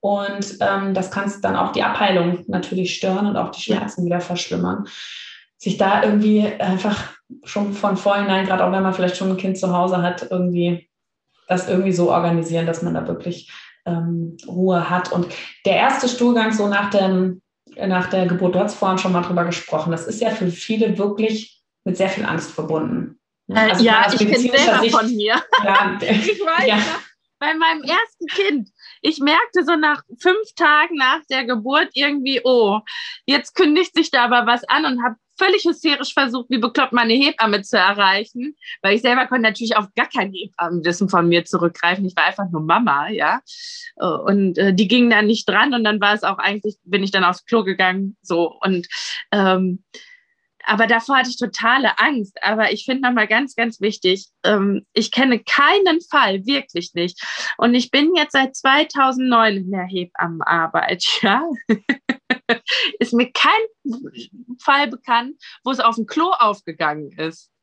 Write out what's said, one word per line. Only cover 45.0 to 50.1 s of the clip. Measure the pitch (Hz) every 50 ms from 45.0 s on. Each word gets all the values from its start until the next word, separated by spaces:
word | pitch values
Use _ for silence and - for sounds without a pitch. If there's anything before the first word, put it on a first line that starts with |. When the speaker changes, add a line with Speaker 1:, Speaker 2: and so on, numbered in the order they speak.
| 240 240
Speaker 2:
dann | 226 208 214
nicht | 208 226 220 - -
dran | 185 202 - 294 254
und | 240
dann | 220 214 208 208
war | 202 208 208
es | 208
auch | - 196 196 190
eigentlich, | - 196 202 214 - 214 208 _ _
bin | 175 185 202
ich | 196 190
dann | 196 196 185
aufs | 180 180 - _
Klo | - 233 226 202
gegangen, | 190 190 190 190 185 185 190 196 196 208 _
so. | _ - 180 165 170 160 - _
Und, | - 190 190 175 175 - - - - - - - - _
ähm, | - 208 196 190 185 185 190 185 180 190 _ _ - - - -